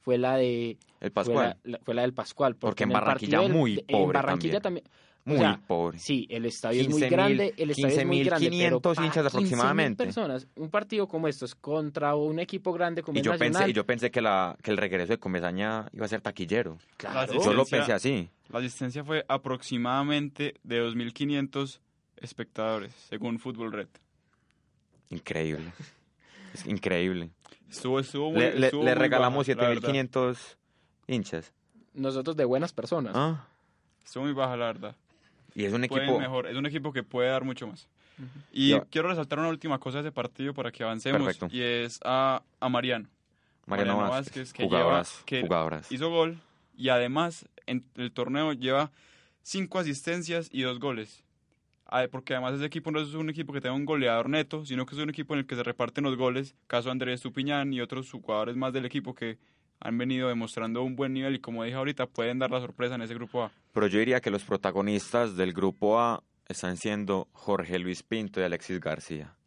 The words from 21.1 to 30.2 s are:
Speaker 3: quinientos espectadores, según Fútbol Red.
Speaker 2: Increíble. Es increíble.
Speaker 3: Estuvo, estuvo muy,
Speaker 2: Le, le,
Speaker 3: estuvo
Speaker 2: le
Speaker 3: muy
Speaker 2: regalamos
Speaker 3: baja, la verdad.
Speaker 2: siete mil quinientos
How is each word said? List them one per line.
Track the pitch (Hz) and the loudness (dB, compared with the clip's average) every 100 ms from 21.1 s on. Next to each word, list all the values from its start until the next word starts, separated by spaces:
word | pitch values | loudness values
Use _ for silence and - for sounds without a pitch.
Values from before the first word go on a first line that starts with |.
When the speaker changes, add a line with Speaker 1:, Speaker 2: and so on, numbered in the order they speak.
Speaker 3:
quinientos | - 143 143 139 139 139 - _ _ _ - | -4 -2 0 0 -2 -6 -8 _ _ _ -18
espectadores, | 117 - - - 110 110 101 - - | -16 -12 -10 -4 -2 -2 -4 -14 -12
según | 107 117 113 | -8 -6 -6
Fútbol | 131 113 113 | -6 -6 -6
Red. | 107 92 - _ _ _ _ _ _ _ _ _ _ _ | -6 -8 -14 _ _ _ _ _ _ _ _ _ _ _
Speaker 2:
Increíble. | 85 - 80 80 76 82 - 143 _ _ _ _ - - | -14 -6 -4 -2 -4 -8 -14 -18 _ _ _ _ -20 -20
Es | - - | -14 -6
increíble. | 98 - 90 92 92 82 _ _ - _ | -4 0 0 0 -2 -6 _ _ -20 _
Speaker 3:
Estuvo, | - 127 131 | -8 -2 0
estuvo | 135 143 151 | 0 -4 0
muy, | 160 | 4
Speaker 2:
Le, | 123 127 | 4 4
le, | 131 | 4
Speaker 3:
estuvo | 143 | 4
Speaker 2:
le | 127 | 4
Speaker 3:
muy | 123 | 4
Speaker 2:
regalamos | 127 127 123 135 135 | 4 4 4 2 0
Speaker 3:
baja, | 127 | 2
la | 120 | 4
verdad. | |
Speaker 2:
siete | 120 | 2
mil | 120 | 0
quinientos | 139 127 131 | 0 0 0